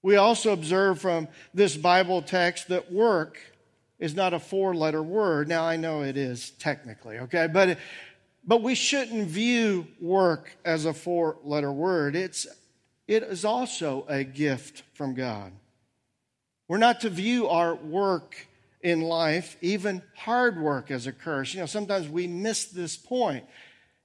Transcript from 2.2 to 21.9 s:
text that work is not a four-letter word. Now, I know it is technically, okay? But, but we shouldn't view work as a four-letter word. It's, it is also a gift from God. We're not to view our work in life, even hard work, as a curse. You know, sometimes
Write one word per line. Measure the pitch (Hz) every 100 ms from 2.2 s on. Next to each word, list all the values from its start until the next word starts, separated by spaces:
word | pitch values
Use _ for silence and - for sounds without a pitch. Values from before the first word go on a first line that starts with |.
text | 143 180 175 175 -
that | 180 -
work | 185 233 185 156 - - _ _ _ _ _
is | 165
not | 160 185 170
a |
four-letter | - 196 190 170 156 156
word. | 156 202 202 151 147
Now, | 165 165
I | 165
know | 160 151
it | 139 135
is | 135 120 -
technically, | _ 156 135 123 107 117 110
okay? | 123 175 165
But, | 170 185 170 - - - _ _ _ -
but | 233
we | 220 254
shouldn't | - 277 233 226 196
view | 165 240 240 220 185 160 -
work | 170 196 185 151 - -
as | 170 160 156
a |
four-letter | 147 - 175 160 156 143 147 143
word. | 139 180 175 143 156
It's, | 185 - - - _ _ _ _ -
it | 214
is | 226 185
also | 214 240 247 - 160 135 -
a | 139
gift | 135 135 151 127 - - -
from | - 143 127
God. | 127 107 95 95 _ _ _ _ _ _ _ _ _ _ -
We're | 185
not | 233 233
to | 226
view | 165 208 247 208
our | 170 170
work | 156 151 175 196 175 - - - _ _ _
in | 175 165
life, | 160 165 160 160 165 -
even | 175 202 202 185 - -
hard | - 240 247 175
work, | 151 139 -
as | 135 123
a |
curse. | 131 165 143 131 190
You |
know, | 160
sometimes | 214 202